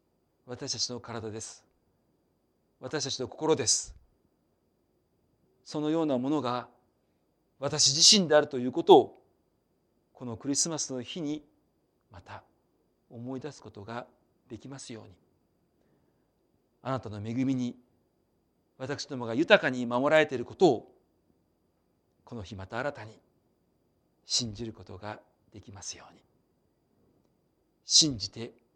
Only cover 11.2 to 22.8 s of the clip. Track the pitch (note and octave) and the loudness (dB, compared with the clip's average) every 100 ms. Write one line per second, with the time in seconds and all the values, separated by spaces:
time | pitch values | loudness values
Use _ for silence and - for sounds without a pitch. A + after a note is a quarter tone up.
11.2 | D3 D3+ - _ _ _ _ _ _ - | -6 -6 -10 _ _ _ _ _ _ -20
12.2 | - - - _ _ _ _ _ _ A#2 | -18 -20 -20 _ _ _ _ _ _ -14
13.2 | A#2+ C3 C#3+ - G#2+ G#2+ G2+ A#2 - _ | -10 -10 -10 -14 -18 -16 -12 -12 -12 _
14.2 | _ _ _ G#2+ C3 C#3 - A2 G#2 F2+ | _ _ _ -18 -16 -18 -16 -16 -18 -20
15.2 | _ _ _ _ _ _ _ _ _ _ | _ _ _ _ _ _ _ _ _ _
16.2 | _ _ _ _ _ _ B2 C3 G#2+ G#2+ | _ _ _ _ _ _ -6 -6 -6 -10
17.2 | A2 A#2+ C3 C3 B2 - _ _ _ _ | -6 -2 0 0 -4 -8 _ _ _ _
18.2 | _ _ _ _ _ - C3 C#3 - C3 | _ _ _ _ _ -14 -8 -8 -8 -8
19.2 | A#2 A#2 - G3+ D3 B2+ A#2+ B2 C#3+ D#3 | -4 0 6 6 6 -2 -2 0 6 6
20.2 | D3+ B2 A#2 - F3+ A2 - _ _ _ | 4 0 -6 4 6 6 -2 _ _ _
21.2 | _ _ _ _ _ _ _ _ _ _ | _ _ _ _ _ _ _ _ _ _
22.2 | - A#2+ G2 G2 F#2+ A#2 | -16 -14 -12 -12 -8 -6